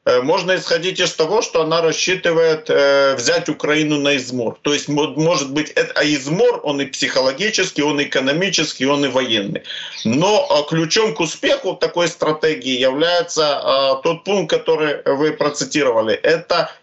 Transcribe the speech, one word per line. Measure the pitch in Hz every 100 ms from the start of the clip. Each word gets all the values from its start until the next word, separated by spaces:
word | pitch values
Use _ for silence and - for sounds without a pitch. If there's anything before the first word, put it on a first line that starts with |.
| -
э, | 123
можно | 131 185 170 180
исходить | - 170 175 180
из | 175
того, | - 160 214
что | - 170
она | 156 165
рассчитывает, | 165 151 - 180 175 165 165 156 -
э, | 143 139 139 135 127
взять | 120 170 170
Украину | 151 151 151 151 147
на | 143 143
измор. | 120 123 110 -
То | 147
есть, | 143 -
мо-, | 147 147 131
может | 160 165 135
быть, | 143 147 -
это, | 160 -
а |
измор, | 147 147 131 175 240 226
он | - 139
и | 135
психологический, | - 127 135 131 135 214 214 180 -
он | 147 147
экономический, | 135 143 131 147 196 170 156 - 131
он | 143 143
и |
военный. | 127 127 113 101 - - - - - 110
Но, | 127 185 208 -
э, | 151 143
ключом | 165 165 226 214
к | -
успеху | - - 277 277 190
такой | 165 160 175 170
стратегии | - 151 156 160 139 131 127
является, | 131 135 165 175 170 -
э, | 151 139 - 135 135 135
тот | 170 160
пункт, | - 202 160 165
который | 165 156 151 135 -
вы | 139 151
процитировали. | 151 147 143 139 151 135 113 110
Это | 104 139 165 - 170 156 -